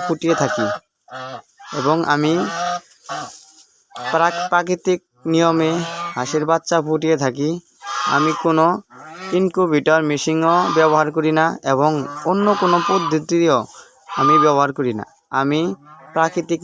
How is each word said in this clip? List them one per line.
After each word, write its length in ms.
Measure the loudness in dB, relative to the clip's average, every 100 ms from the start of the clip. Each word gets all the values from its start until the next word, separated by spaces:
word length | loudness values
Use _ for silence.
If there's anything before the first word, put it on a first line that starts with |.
| 0
ফুটিয়ে 300 | -2 0 0
থাকি 320 | 0 0 -4 -4 -10 _ _ -16 -14 -16 -18 _ -12 -4
এবং 180 | 0 0 0 0
আমি 180 | 2 0 -2 -4 -4 -6 -10 -20 -14 -12 -12 -16 -20 -20 -20 _ _ -12 -4
প্রাক-, 320 | 0 0 -2 -2
প্রাকৃতিক 500 | 0 0 -2 0 -2 -4 _ 0
নিয়মে 380 | 2 4 2 2 0 -4 -8 -8 -6
হাঁসের 300 | -4 -2 0
বাচ্চা 260 | 0 0 0 0
ফুটিয়ে 300 | 0 0 0
থাকি। 320 | 0 0 -2 -4 -10 _ -10 -6 -2 0
আমি 180 | 0 0
কোনো 240 | 0 2 2 0 -6 -20 -20 -14 -4 0
ইনকিউবেটর 600 | 0 0 0 2 2 2 2
মেশিনও 440 | -2 -2 0 2 2 2 2
ব্যবহার 320 | 4 4 2 0
করি 160 | 0 2
না 80 | 2 0 0
এবং 180 | 2 2 2 -4 -6 -2
অন্য 160 | 0 2 2
কোনো 160 | 2 2 2
পদ্ধতিও 680 | 0 0 -2 0 0 2 2 0 -10 -20 -20 -12 -2
আমি 140 | 2 4 4
ব্যবহার 260 | 4 2 0
করি 140 | -4 -4
না। 60 | -8 _ _ -2
আমি 200 | 0 0 -2 -6 -12 -20 -8
প্রাকৃতিক 480 | 0 0 0 -4 -2